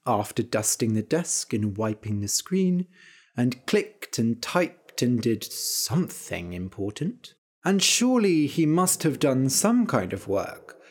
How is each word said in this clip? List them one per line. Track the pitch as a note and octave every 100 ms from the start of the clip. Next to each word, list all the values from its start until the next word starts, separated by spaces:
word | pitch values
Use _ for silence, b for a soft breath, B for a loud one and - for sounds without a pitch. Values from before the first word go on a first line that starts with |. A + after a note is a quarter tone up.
| B2+
after | G#2 G#2 -
dusting | A2 A2 - - A2
the | A2
desk | - D#3+ - - -
and | A2 G#2 G2
wiping | A2 G#2 G#2+ G#2
the | G2+
screen, | - - F#3+ F#3 F3+ F3+ b b b b -
and | B2 - -
clicked | D#3+ - - - -
and | A#2 A2+
typed | - F3 F3 - - -
and | B2 A#2+
did | A#2 G#2+
something | - - - - - F#3 - - - F2 F2
important. | F2 F#2 - G2 - E3 - - _ _ _
And | F3+ G3
surely | - - B3 B3+ G3+ D#3+ C#3+
he | E3
must | D3+ E3+ F3+ -
have | D#3+ C3+
done | C#3+ C3 C3
some | - G3+ A#3+ G#3+
kind | A#2 F#2
of | F#2+ -
work, | G2 - - - - B